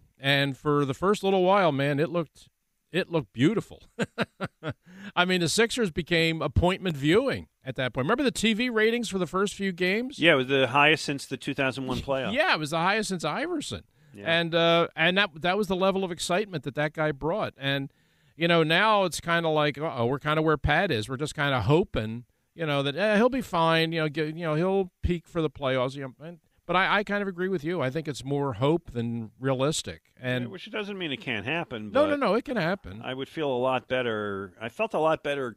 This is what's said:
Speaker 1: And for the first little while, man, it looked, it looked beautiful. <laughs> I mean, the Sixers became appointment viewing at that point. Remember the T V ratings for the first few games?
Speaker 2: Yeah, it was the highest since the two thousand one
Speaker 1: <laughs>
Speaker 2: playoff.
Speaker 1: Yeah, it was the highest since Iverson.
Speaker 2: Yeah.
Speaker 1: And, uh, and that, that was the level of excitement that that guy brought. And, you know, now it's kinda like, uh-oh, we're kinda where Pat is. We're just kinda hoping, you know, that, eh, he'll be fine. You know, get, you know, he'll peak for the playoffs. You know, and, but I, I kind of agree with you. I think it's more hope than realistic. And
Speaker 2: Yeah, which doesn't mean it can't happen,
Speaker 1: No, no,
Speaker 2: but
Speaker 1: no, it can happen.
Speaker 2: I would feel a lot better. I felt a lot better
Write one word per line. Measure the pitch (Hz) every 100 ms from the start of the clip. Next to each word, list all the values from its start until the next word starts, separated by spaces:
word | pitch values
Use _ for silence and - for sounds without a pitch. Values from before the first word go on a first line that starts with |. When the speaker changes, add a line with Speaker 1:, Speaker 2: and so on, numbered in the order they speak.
| _ _
Speaker 1:
And | 135 143 143 131
for | 151 147
the | 139 131
first | 180 208
little | 196 190
while, | 180 202 175
man, | 135 139 139
it | 160
looked, | 170 151 - - _ _ _ _
it | 165 180
looked | 165 127
beautiful. | - 143 220 - - - -
<laughs> | 214 - - _ 190 _ 160 - - 185 196 -
I | 180
mean, | 185
the | 165
Sixers | - 233 - 208
became | 156 151 170 165 160
appointment | 143 - 170 190 185 147
viewing | 143 190 269 120 - _
at | 135 127
that | 127
point. | 135 135
Remember | 247
the | 277
T | - 220
V | 208 254
ratings | 220 220 240 220
for | 190
the | 175
first | 185 202 -
few | 196
games? | 170 180 208 254 -
Speaker 2:
Yeah, | 165
it | 143
was | 127
the | 139 127
highest | 135 147 156 -
since | 139 -
the | 131
two | -
thousand | 139 135 127 131
one | 123
Speaker 1:
<laughs> |
Speaker 2:
playoff. | - 135 127
Speaker 1:
Yeah, | 240 370
it | 349
was | 151
the | 165
highest | 175 214 208
since | 185 151
Iverson. | 175 311 339 - 98 - _ _
Speaker 2:
Yeah. | 175 202 165
Speaker 1:
And, | 170
uh, | 165 170 170 165 -
and | 165 185
that, | 202 160
that | 175 196
was | 196
the | 185
level | 190 190
of | 190
excitement | 170 - 180 214 175 143
that | 147
that | 151
guy | 156 156
brought. | 143 147 202 139 -
And, | 139 139 139 _ _ _ _ -
you | 170
know, | 170
now | 156 170 214 214 185
it's | -
kinda | 170 170 165
like, | 156 147 139
uh-oh, | 156 123 117
we're | 139
kinda | 147 156
where | 160 151
Pat | 151 151 196
is. | 120 107
We're | 131
just | 147
kinda | - 143 131
hoping, | 101 151 185 - 110 117 120 _ _
you | - 160
know, | 143
that, | 139 139
eh, | 208 208
he'll | 240
be | 262
fine. | 208 202 165 160 160
You | 165
know, | 156
get, | 147 156 160
you |
know, | 170 151
he'll | 185 190 185 _
peak | 175 175 -
for | 175
the | 156
playoffs. | - 139 131 127 135
You | 135 -
know, | 156
and, | 175 _ _ -
but | 175
I, | 185 190
I |
kind | 208 202
of | 202
agree | 170 185
with | 185 147
you. | 180
I | 131
think | 143 156
it's | 131
more | 135 139 139
hope | 104 135 170 -
than | 120 117 117 110 _
realistic. | 131 131 135 160 - 80 _ _
And | 127 127 120
Speaker 2:
Yeah, |
which | 185 -
doesn't | 214 208 202
mean | 170
it | 123
can't | 139 110 98
happen, | 160 160 117 107
Speaker 1:
No, | 247 302
no, |
Speaker 2:
but | 294
Speaker 1:
no, | 262 208
it | 285
can | 240
happen. | 160 196 - 101
Speaker 2:
I | 123
would | 131 135
feel | - 147
a | 123
lot | 131 127 -
better. | 127 120 110 104 98 98 -
I | 113
felt | - 220
a | 180
lot | 156 160
better | 147 143 127